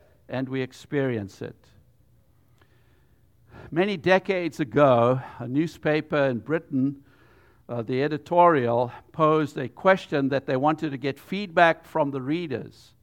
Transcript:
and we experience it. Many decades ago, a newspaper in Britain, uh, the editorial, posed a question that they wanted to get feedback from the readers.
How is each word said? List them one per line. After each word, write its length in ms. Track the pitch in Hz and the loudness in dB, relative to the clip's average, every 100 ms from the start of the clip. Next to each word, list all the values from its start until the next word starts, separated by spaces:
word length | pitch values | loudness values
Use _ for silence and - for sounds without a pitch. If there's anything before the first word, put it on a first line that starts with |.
| _ _ - | _ _ -10
and 200 | 123 127 | -8 -6
we 120 | 131 | -6
experience 800 | 131 - - 147 135 117 98 - | -6 -12 -6 -2 -2 -4 -6 -12
it. 160 | 113 - _ _ _ _ _ _ _ _ _ _ _ _ _ _ _ _ _ _ _ - - | -16 -16 _ _ _ _ _ _ _ _ _ _ _ _ _ _ _ _ _ _ _ -20 -6
Many 260 | 156 202 190 | -2 -2 0
decades 600 | 165 190 190 185 170 - | 2 2 2 -4 -4 -4
ago, 600 | 143 123 143 120 120 131 - - | -2 4 6 6 4 2 -4 -12
a 80 | 120 | -4
newspaper 760 | 135 165 - 156 151 151 151 | -2 -2 -4 -2 -2 -2 0
in 160 | 139 117 | 0 -2
Britain, 640 | 95 160 - 135 139 139 - _ _ _ _ _ - | -4 -6 -4 -2 -2 -4 -14 _ _ _ _ _ -12
uh, 140 | 120 | -8
the 200 | 110 131 | -4 -2
editorial, 880 | 147 147 - 175 175 151 120 120 120 - - | -2 -4 0 6 6 6 2 0 -2 -6 -12
posed 440 | - 156 156 147 - | 0 2 2 0 -6
a 120 | 123 | -10
question 600 | - 190 190 - 147 135 | -2 2 2 0 -2 0
that 160 | 135 - | -2 -2
they 100 | 131 | 0
wanted 340 | 147 156 156 | 0 0 -4
to 80 | 135 | -6
get 200 | 139 135 | -6 -8
feedback 640 | - 190 202 170 165 160 | -8 -8 -2 4 4 2
from 260 | - 160 143 | -4 -2 -2
the 100 | 135 | -4
readers. 720 | 127 170 165 120 - - - _ | -4 -6 -6 -8 -10 -20 -20 _